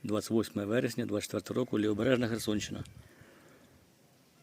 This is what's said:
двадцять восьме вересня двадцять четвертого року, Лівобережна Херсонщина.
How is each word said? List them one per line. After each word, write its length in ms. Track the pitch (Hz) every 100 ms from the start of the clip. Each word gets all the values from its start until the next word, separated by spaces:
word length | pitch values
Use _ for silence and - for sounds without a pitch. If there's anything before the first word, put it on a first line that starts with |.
двадцять 280 | 107 104 -
восьме 340 | 110 101 104
вересня 420 | 101 120 127 123 104
двадцять 200 | 101 -
четвертого 340 | 107 - 117
року, 180 | 123 110
Лівобережна 500 | 107 104 123 120 113
Херсонщина. 560 | 113 - 104 - - - - - - - - - - - - - _ _ _ _ _